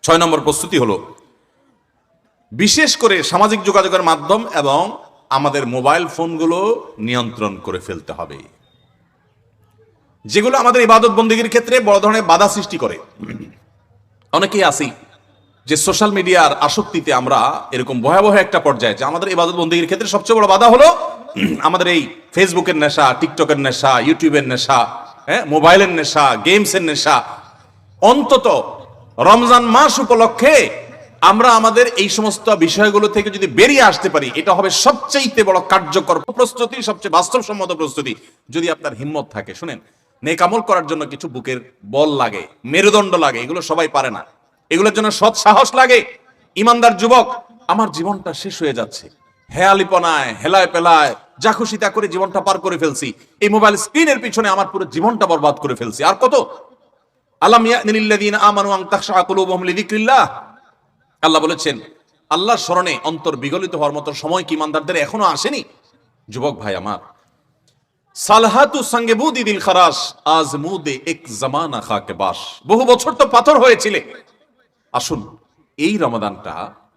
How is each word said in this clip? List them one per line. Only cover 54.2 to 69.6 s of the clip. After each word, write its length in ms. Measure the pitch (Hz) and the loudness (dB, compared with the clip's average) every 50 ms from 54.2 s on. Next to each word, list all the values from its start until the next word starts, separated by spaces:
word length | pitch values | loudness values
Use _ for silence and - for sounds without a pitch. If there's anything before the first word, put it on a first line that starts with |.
| 208 240 175 220 220 208 | -2 -6 -4 -2 -2 0
আমার 180 | 190 196 196 190 | 0 0 -2 -4
পুরো 180 | - 190 185 | -4 -8 -8
জীবনটা 400 | 147 - 165 165 220 240 220 214 | -6 -6 -2 -2 -2 0 0 0
বরবাদ 300 | 180 165 156 143 147 143 - | 0 0 2 2 0 0 0
করে 180 | - 139 127 | -4 -6 -6
ফেলছি, 260 | - 120 113 110 - 147 | -6 -8 -10 -6 -2 0
আর 120 | 165 196 | 0 0
কত? 200 | 190 - 254 - 262 - - - - - _ _ _ _ _ _ _ _ _ _ _ _ _ _ _ | 2 0 2 2 2 0 -2 -10 -20 -20 _ _ _ _ _ _ _ _ _ _ _ _ _ _ _
আলাম 220 | - 185 226 233 226 | 2 4 4 4 4
ইয়ানিল 300 | 220 233 240 - 214 214 | 2 0 -2 -2 -2 -2
লিল্লাযিনা 420 | 220 214 214 214 202 208 208 202 208 | -2 0 0 -2 0 0 -2 -2 2
আমানু 320 | - 208 208 202 196 202 | 2 2 2 2 -2 -2
আন 100 | 202 190 185 | -2 -4 -4
তাখশা 280 | 185 - 196 185 - 208 185 180 | -4 -4 -4 -4 -2 0 0 0
কুলুবুহুম 380 | 185 190 190 185 185 185 180 185 | 0 0 -2 -2 -2 -2 -4 -4
লিযিকরিল্লাহ। 600 | 180 175 190 208 - 214 214 214 226 269 262 - - - - - - - _ _ _ _ _ _ _ _ _ _ _ _ _ - | -4 -4 -6 -6 -6 -4 -4 0 2 2 2 2 0 -4 -14 -20 -20 -20 _ _ _ _ _ _ _ _ _ _ _ _ _ -2
আল্লাহ 180 | 160 160 156 | 0 0 2
বলেছেন, 340 | 151 156 170 - - 156 139 113 - - _ _ _ _ _ _ _ _ | 0 0 -4 -4 -4 -6 -6 -6 -12 -20 _ _ _ _ _ _ _ _
আল্লাহর 300 | 151 165 185 214 233 202 - | -4 -4 -2 -2 -2 -2 -2
স্মরণে 280 | - 175 180 180 180 147 127 - | -2 -2 -2 -2 -2 -4 -6 -6
অন্তর 300 | 151 165 156 131 165 151 | -8 -8 -4 -6 -6 -6
বিগলিত 380 | 131 131 143 135 180 196 180 180 | -6 -6 -6 -6 -6 -8 -8 -6
হওয়ার 180 | 156 151 147 143 | -4 -4 -4 -4
মতো 160 | 147 143 151 143 | -6 -10 -10 -12
সময় 300 | - - 156 170 185 175 | -10 -6 -4 -4 -4 -4
কি 100 | 143 160 | -4 -6
ইমানদারদের 420 | 156 156 156 151 156 151 147 185 165 | -4 -4 -4 -4 -6 -4 -4 -4 -4
এখনো 280 | 143 143 - 220 208 | -4 -4 -4 -2 -2
আসেনি? 360 | 180 151 139 - 262 285 254 - _ _ _ _ _ _ _ _ _ _ _ _ - | -2 -2 -2 -4 -6 -6 -6 -10 _ _ _ _ _ _ _ _ _ _ _ _ -16
যুবক 280 | 107 127 123 147 127 - | -12 -6 -6 -6 -6 -6
ভাই 140 | 107 104 95 | -8 -8 -8
আমার, 240 | 90 90 104 104 90 - - _ _ _ _ _ _ _ _ _ _ _ _ _ _ _ _ _ _ _ _ _ | -6 -6 -8 -10 -10 -12 -20 _ _ _ _ _ _ _ _ _ _ _ _ _ _ _ _ _ _ _ _ _
সালহাতু 640 | - - - 214 220 226 220 190 247 285 285 285 294 247 | -14 -2 2 2 4 4 4 4 2 2 2 0 -6 -6
সঙ্গে 300 | - - 240 233 226 226 | -4 -4 -4 0 0 0
বুদি 280 | 214 262 320 254 254 240 | 0 0 -2 -2 -2 -4
দিল 160 | 208 208 | -2 -4
খারাস, 380 | 190 | -2